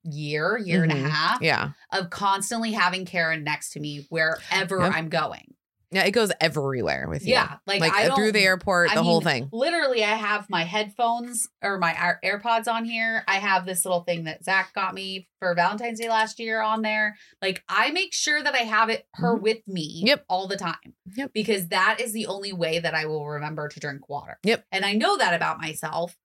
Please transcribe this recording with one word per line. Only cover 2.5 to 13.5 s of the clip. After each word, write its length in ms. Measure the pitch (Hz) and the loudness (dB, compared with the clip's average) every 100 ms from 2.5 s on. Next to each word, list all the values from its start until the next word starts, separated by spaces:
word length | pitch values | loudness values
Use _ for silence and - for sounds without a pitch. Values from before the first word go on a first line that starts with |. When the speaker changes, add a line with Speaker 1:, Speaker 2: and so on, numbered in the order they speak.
| 233 226 | -4 -2
Speaker 1:
having 320 | 214 180 185 | 0 0 0
Karen 380 | 185 180 160 160 | -4 -2 0 -2
next 260 | 151 147 - | -4 -6 -6
to 100 | 147 | -8
me 260 | 147 147 143 | -8 -8 -6
wherever 720 | 165 160 160 - 190 180 190 | -2 0 -2 -2 -2 0 2
Speaker 2:
Yep. 120 | 175 | 2
Speaker 1:
I'm 140 | 160 160 | 2 -2
going. 460 | 165 151 - - _ _ _ _ | -2 -2 -6 -16 _ _ _ _
Speaker 2:
Yeah, 100 | 185 | 2
it 60 | 180 | 4
goes 220 | 220 214 - | 4 2 2
everywhere 680 | 160 151 139 127 85 67 69 | 0 2 -2 0 0 -2 -2
with 160 | 80 | -4
you. 100 | 185 | 2
Speaker 1:
Yeah, 200 | 254 - - | 2 2 -6
like, 160 | - - | -4 2
Speaker 2:
Like, 120 | 165 | 2
Speaker 1:
I 160 | 196 226 | 4 4
Speaker 2:
uh, 80 | 269 | 4
through 160 | 214 | 4
the 80 | 214 | 4
Speaker 1:
don't, 60 | 190 | 4
Speaker 2:
airport, 420 | 185 202 180 170 | 4 2 2 4
Speaker 1:
I 60 | 160 | 4
Speaker 2:
the 80 | |
whole 160 | 170 165 | 4 4
Speaker 1:
mean, 40 | 156 131 | 4 0
Speaker 2:
thing. 60 | 135 | -2
Speaker 1:
literally, 500 | 226 294 339 285 240 | -2 0 2 2 2
I 120 | 208 220 | 2 0
have 340 | 208 208 - | 0 -2 -2
my 140 | 180 | -2
headphones 840 | 170 214 208 202 233 233 240 240 - _ | 0 -2 -4 0 0 0 -4 -6 -6 _
or 160 | 196 190 | -4 0
my 180 | 170 - | 0 2
Air-, 440 | 175 170 - 208 | 0 0 -2 -2
AirPods 240 | 233 226 226 | 0 0 0
on 180 | 226 | -2
here. 380 | 226 226 226 226 - | -2 -2 -2 -2 -2
I 80 | 196 | -2
have 280 | 196 | 2